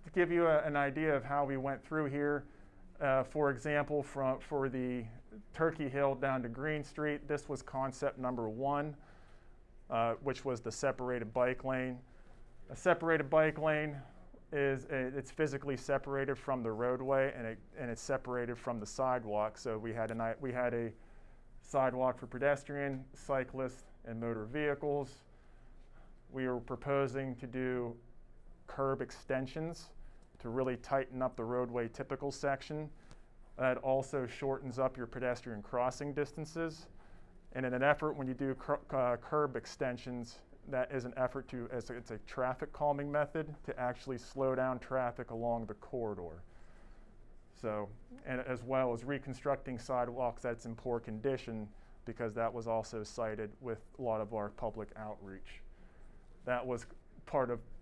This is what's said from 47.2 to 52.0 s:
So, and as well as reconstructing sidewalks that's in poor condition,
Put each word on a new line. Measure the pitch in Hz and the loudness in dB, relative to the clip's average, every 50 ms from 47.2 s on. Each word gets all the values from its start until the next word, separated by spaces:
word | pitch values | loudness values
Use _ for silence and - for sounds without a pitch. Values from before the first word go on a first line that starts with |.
| - - - - - - - - | -18 -18 -18 -18 -18 -20 -14 -6
So, | - 113 107 104 104 104 107 - - - 240 - - | -2 -2 0 0 -2 -4 -8 -12 -16 -16 -16 -12 -8
and | - 131 123 | -4 -4 -4
as | 123 131 127 120 117 | -2 -2 -4 -4 -2
well | 120 131 131 131 123 | 0 2 4 4 4
as | 120 117 120 | 2 0 -2
reconstructing | 131 143 139 139 139 127 - - 147 139 135 - 135 127 117 | -2 -4 -4 -4 -6 -8 -2 0 0 0 0 0 -4 -6 -6
sidewalks | 120 - 131 123 123 123 120 127 127 120 113 - | -4 -2 0 2 2 0 0 0 0 0 -2 -2
that's | - 127 117 117 - | -2 -2 -2 -2 -4
in | 120 117 | -8 -8
poor | 113 - 131 120 117 | -6 -2 -2 0 0
condition, | - - 110 107 107 139 135 127 - - 113 110 107 104 - - - - - - | -2 -4 -6 -2 0 2 0 0 -2 -4 -6 -6 -6 -8 -10 -14 -18 -18 -20 -12